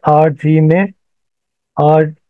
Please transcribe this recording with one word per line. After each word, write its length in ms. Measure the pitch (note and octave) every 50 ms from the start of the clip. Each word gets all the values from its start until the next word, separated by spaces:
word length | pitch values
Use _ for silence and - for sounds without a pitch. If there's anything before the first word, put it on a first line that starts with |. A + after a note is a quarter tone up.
| - -
आर 260 | D3+ D3+ D#3 D#3+ C#3+
थ्री 260 | - - D3+ D#3 D#3+
में 300 | D#3 D#3 D#3+ F3+ G3 G3+ G3 _ _ _ _ _ _ _ _ _ _ _ _ _ _ _ -
आर 280 | - D3 D3+ D#3 D#3 D#3+ D3+ D#3 _ _